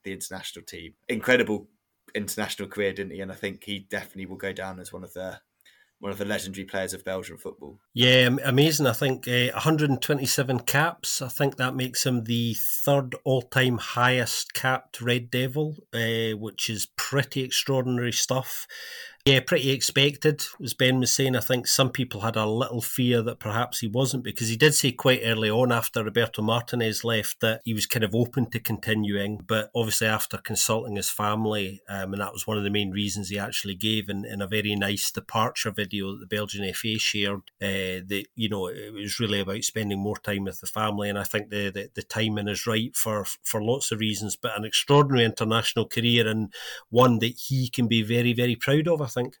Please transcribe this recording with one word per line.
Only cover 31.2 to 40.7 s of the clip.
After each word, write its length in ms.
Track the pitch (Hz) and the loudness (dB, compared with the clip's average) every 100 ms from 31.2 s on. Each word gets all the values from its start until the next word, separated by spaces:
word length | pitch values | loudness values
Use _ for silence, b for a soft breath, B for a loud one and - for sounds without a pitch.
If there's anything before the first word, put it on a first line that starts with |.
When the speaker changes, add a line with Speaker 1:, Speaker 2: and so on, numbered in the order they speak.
| 104 107 110 107 95 98 - | 0 2 0 0 -4 -8 -10
Speaker 2:
um, 240 | 98 95 | -8 -6
and 80 | 98 | -4
that 140 | 101 | -6
was 120 | 95 - | -6 -4
one 120 | 104 | -2
of 60 | |
the 60 | 101 | 0
main 200 | 104 98 | 0 0
reasons 400 | 98 104 92 92 | -2 -2 -4 -6
he 80 | 101 | -6
actually 380 | 101 - 101 92 | -4 -4 -6 -4
gave 340 | 107 110 101 | 0 0 -2
in, 160 | 98 110 | -8 -6
in 160 | 101 | -6
a 40 | 98 | -2
very 300 | 107 104 104 | -2 0 0
nice 340 | 101 104 - | 0 0 -4
departure 600 | - - 110 120 - 110 | -6 -4 0 0 0 -4
video 400 | 101 98 101 98 | -4 -4 -4 -6
that 100 | 101 | -8
the 160 | 95 107 | -6 -6
Belgian 300 | 104 101 98 | -4 -4 -4
F 180 | - | -4
A 140 | 110 110 | -4 0
shared, 520 | - 107 101 98 - _ | 0 0 -2 -2 -10 _
uh, 420 | 98 98 92 92 | -4 -2 -2 -6
that, 220 | 92 101 104 | -4 -4 -4
you 160 | - 110 | -4 -4
know, 160 | 104 90 | -2 -4
it 260 | 90 107 | -6 -12
was 260 | 107 101 - | -10 -8 -4
really 220 | 110 104 | 0 0
about 240 | 95 101 | -2 -4
spending 360 | - 110 104 98 | -4 -2 -2 -2
more 180 | 101 107 | -2 -4
time 260 | - 101 | -4 -4
with 160 | 98 - | -4 -8
the 60 | |
family. 420 | - | -8